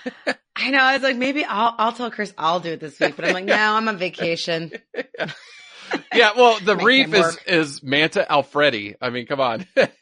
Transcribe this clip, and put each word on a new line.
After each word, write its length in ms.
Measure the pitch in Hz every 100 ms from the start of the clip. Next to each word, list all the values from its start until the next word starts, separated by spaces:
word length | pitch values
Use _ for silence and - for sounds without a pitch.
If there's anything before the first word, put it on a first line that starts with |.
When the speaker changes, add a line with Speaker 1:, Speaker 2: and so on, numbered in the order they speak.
| 247
Speaker 1:
<laughs> 500 | - - - _ -
Speaker 2:
I 140 | 240
know. 80 | 277
I 120 | 262
was 100 | 269
like, 140 | 262 240
"Maybe 260 | 262 277
I'll, 320 | - 202 233 233
I'll 140 | 220
tell 160 | 233 240
Chris 240 | 220 202 -
I'll 240 | 160 175
do 80 | 165
it 80 | 156
this 180 | 156 -
week," 160 | 156 -
but 80 | -
I'm 80 |
like, 100 | 180 196
Speaker 1:
<laughs> 0 |
Speaker 2:
"No, 80 | 208
I'm 340 | 214 214 220
on 80 | 196
vacation." 760 | 180 - 170 165 - 165 165 - _ -
Speaker 1:
Yeah. 360 | - - 160 - - - - - - 277 -
Yeah, 200 | 233 220 220
well, 240 | 240 226
the 160 | 190 185
Speaker 2:
Make 100 | 208
Speaker 1:
reef 180 | 262 262
Speaker 2:
him 60 |
Speaker 1:
is, 80 | 202
Speaker 2:
work. 220 | 165 - -
Speaker 1:
is 380 | 175 151 139
Manta 420 | 135 143 156 202 -
alfredi. 680 | 147 139 147 147 113 101 -
I 120 | 127
mean, 160 | 123 117
come 120 | 139
on. 280 | 127 113 185
<laughs> 40 | - - -